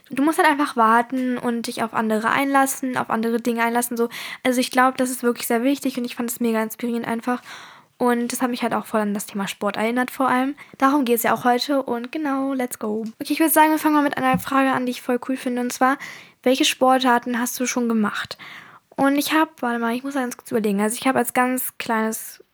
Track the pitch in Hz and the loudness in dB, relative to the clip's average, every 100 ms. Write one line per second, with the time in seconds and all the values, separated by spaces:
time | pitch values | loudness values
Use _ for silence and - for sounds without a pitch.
0 | - 247 294 311 311 285 285 240 220 233 | -8 0 2 4 4 4 0 2 4 4
1 | 240 262 254 247 240 233 226 240 226 - | 2 -2 -2 -2 -2 -2 -4 -6 -4 -2
2 | 220 220 220 - 277 277 269 - 262 254 | 0 0 2 0 2 2 2 0 -4 -4
3 | 240 226 233 233 240 233 233 240 240 233 | -2 -2 0 -2 -2 0 0 0 -2 -2
4 | 233 - - - 262 247 247 262 262 254 | -2 -4 -12 -4 0 0 2 2 2 2
5 | 254 254 240 233 - 233 254 285 269 254 | -2 0 -2 -2 0 2 2 0 -2 -4
6 | 240 - 233 - 233 220 220 - 240 233 | -6 -6 -6 -2 0 0 -2 -4 -4 -4
7 | - 226 247 247 - - - - _ - | -4 -4 -2 -4 -6 -18 -20 -20 _ -2
8 | 247 240 240 - 247 240 240 214 - 220 | 0 2 0 -2 -4 -2 -2 -2 -2 -2
9 | 208 202 - 202 190 - 202 202 220 247 | 0 -2 -4 -6 -6 -4 -4 -2 0 0
10 | 247 - 254 254 269 294 - - 269 294 | -2 0 2 2 0 -4 -14 0 2 4
11 | 240 233 220 226 247 247 262 277 269 240 | 2 2 2 2 2 2 2 -2 -2 -6
12 | 247 320 294 269 269 269 254 - 214 214 | -6 -4 -2 -2 -2 -2 -4 -6 -4 -4
13 | 220 - 285 294 320 302 311 311 311 302 | -6 -8 -4 0 4 6 4 4 2 2
14 | 285 - 262 262 - 269 269 262 247 240 | 2 0 0 0 0 2 2 0 -2 -4
15 | - 247 - 262 262 247 247 - 254 285 | -2 -2 -2 -4 -4 -2 -4 0 0 0
16 | - - - _ 254 262 311 - 254 254 | -6 -18 -20 _ 0 2 2 2 4 4
17 | 262 240 247 233 240 - 247 247 233 226 | 4 2 0 -2 -4 -4 -4 -2 0 2
18 | 202 - - - - - - - _ - | 0 -2 -8 -12 -16 -18 -20 -20 _ 0
19 | 277 285 294 302 320 - 240 233 233 247 | 2 2 2 2 0 -2 -4 -2 -2 -2
20 | 277 277 247 - - 240 214 196 214 240 | -4 -4 -4 -6 -4 -2 0 0 0 0
21 | 262 254 240 254 247 254 - - - 226 | 0 2 2 2 2 0 -4 -6 -2 0
22 | 220 220 - - _ | 0 -4 -10 -18 _